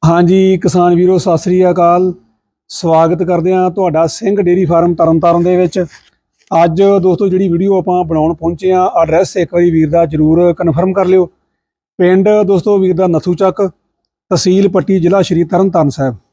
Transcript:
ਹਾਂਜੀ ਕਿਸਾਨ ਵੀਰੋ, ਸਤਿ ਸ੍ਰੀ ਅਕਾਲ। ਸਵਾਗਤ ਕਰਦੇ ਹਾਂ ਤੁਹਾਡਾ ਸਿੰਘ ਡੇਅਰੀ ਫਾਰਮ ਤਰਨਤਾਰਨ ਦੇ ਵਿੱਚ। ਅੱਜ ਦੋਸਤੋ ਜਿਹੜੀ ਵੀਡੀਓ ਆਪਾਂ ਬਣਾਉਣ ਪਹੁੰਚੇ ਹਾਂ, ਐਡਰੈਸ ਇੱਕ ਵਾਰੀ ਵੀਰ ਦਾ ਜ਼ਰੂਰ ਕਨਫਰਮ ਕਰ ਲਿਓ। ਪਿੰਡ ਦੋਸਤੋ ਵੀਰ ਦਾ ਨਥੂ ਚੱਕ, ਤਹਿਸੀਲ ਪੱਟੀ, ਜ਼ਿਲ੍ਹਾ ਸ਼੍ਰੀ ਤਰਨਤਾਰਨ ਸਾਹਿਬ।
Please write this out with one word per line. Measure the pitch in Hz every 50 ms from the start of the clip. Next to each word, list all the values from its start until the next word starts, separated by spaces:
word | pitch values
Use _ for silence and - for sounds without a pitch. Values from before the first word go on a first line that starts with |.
| - 160
ਹਾਂਜੀ | 170 170 175 170 185 190 190 190 190 180 -
ਕਿਸਾਨ | 175 - 180 175 175 175
ਵੀਰੋ, | 170 180 180 190 180
ਸਤਿ | - 196 170 160
ਸ੍ਰੀ | - - 180 185 185 180
ਅਕਾਲ। | 175 180 170 170 175 180 185 185 175 - _ _ _ _ _ _ _ _ _ _
ਸਵਾਗਤ | - - - 170 165 160 165 165 170 160 185
ਕਰਦੇ | 165 180 175 160 180 185
ਹਾਂ | 185 185 185
ਤੁਹਾਡਾ | 170 202 190 180 147 156 165
ਸਿੰਘ | 165 - - 220 190 202
ਡੇਅਰੀ | 196 196 170 175 185 190
ਫਾਰਮ | 151 170 170 170 175 175
ਤਰਨਤਾਰਨ | 165 170 160 165 165 156 170 170 170 175
ਦੇ | 175 180
ਵਿੱਚ। | 180 185 170 - 190 180 165 - - _ _ _ _ _ _ _ _ _ _
ਅੱਜ | - 165 170 175 160 170 196 196 202 196 175
ਦੋਸਤੋ | 185 180 180 214 196
ਜਿਹੜੀ | 175 185 196 190
ਵੀਡੀਓ | 170 165 190 196 196 190
ਆਪਾਂ | 170 190 180 180 180
ਬਣਾਉਣ | 160 160 156 151 160 170
ਪਹੁੰਚੇ | 156 160 165 175 165 190 370 190
ਹਾਂ, | 185 180 196 - 175 165
ਐਡਰੈਸ | 156 160 165 196 - -
ਇੱਕ | 196 175 - -
ਵਾਰੀ | 175 175 175
ਵੀਰ | 160 160 160 151
ਦਾ | 147 170 170
ਜ਼ਰੂਰ | 160 147 151 156 156 160 175 175 175 170 -
ਕਨਫਰਮ | - 170 151 143 175 190 185
ਕਰ | 196 190
ਲਿਓ। | 180 185 190 180 175 _ _ _ _ _ _ _ _ _ _ _ _ _ _
ਪਿੰਡ | 175 180 185 185 190 208 214 214 208
ਦੋਸਤੋ | 180 196 185 - 214 208 196
ਵੀਰ | 190 185 180
ਦਾ | 165 190
ਨਥੂ | 180 170 160 - 185 180
ਚੱਕ, | 156 196 190 185 -
ਤਹਿਸੀਲ | 202 190 - _ _ _ _ _ _ _ _ _ _ _ 196 156 - 185 185 190 196 196
ਪੱਟੀ, | 185 190 175 139 190 190
ਜ਼ਿਲ੍ਹਾ | 165 175 180 196 185
ਸ਼੍ਰੀ | - 185 160 175
ਤਰਨਤਾਰਨ | 165 - 175 190 196 170 175 156 143
ਸਾਹਿਬ। | 127 - 151 131 120 98 _ _